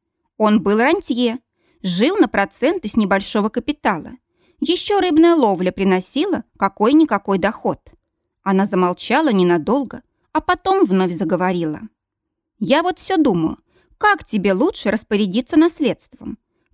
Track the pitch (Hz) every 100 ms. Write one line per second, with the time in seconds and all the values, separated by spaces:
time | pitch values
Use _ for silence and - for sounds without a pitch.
0 | _ _ _ - 214 208 185 214 262 381
1 | - 240 247 240 _ _ _ _ 190 175
2 | 262 415 262 208 196 - 269 370 208 -
3 | 196 196 - 220 214 - 269 294 240 170
4 | - 254 _ _ _ _ 294 349 - 403
5 | 370 302 339 330 233 175 180 180 196 185
6 | - 262 392 311 - - 196 - 208 311
7 | 311 202 - 196 196 - 208 - _ _
8 | _ _ _ _ 196 190 196 180 180 180
9 | - - 294 202 175 175 147 262 254 -
10 | - _ _ 311 - 359 381 381 294 190
11 | 185 170 160 175 180 180 160 147 220 _
12 | _ _ _ _ _ - 190 285 349 -
13 | - 370 277 175 160 - _ _ _ -
14 | 415 403 - 214 196 185 320 - 214 208
15 | - 208 208 196 - 320 330 - 262 -
16 | - - - - _ _ _